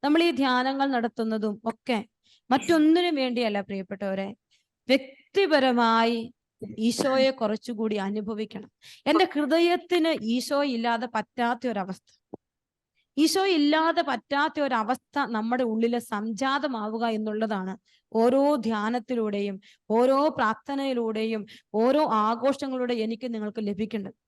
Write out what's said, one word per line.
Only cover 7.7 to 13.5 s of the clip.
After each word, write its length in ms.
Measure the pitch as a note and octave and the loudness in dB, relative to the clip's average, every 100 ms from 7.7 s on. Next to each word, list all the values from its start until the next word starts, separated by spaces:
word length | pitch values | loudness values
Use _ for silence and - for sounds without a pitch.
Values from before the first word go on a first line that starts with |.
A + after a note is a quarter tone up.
| A3 A3 G#3 G3 | -4 -4 -2 -4
അനുഭവിക്കണം. 640 | G#3 G#3 G#3+ G#3+ - - _ - - - | -6 -6 -8 -8 -10 -16 _ -20 -8 0
എൻ്റെ 160 | D#4 F4+ | 2 2
ഹൃദയത്തിന് 760 | C#4+ D4 D#4+ E4+ F4 F4 F4 D#4+ D4+ A3 | 0 2 4 4 2 0 0 2 0 -2
ഈശോ 300 | A#3+ B3 C#4+ C#4+ A#3+ | -2 0 -2 0 -2
ഇല്ലാതെ 320 | A#3 A#3 A#3 | -2 -2 -2
പറ്റാത്ത 520 | A3+ G#3+ - A#3+ A#3+ B3+ | -6 -6 -4 -2 -2 -4
ഒരവസ്ഥ, 360 | G3+ F#3+ F#3 _ _ _ - _ _ _ _ _ _ _ - | -4 -6 -8 _ _ _ -20 _ _ _ _ _ _ _ 0
ഈശോ 220 | D#4 F4+ G4 | 2 2 2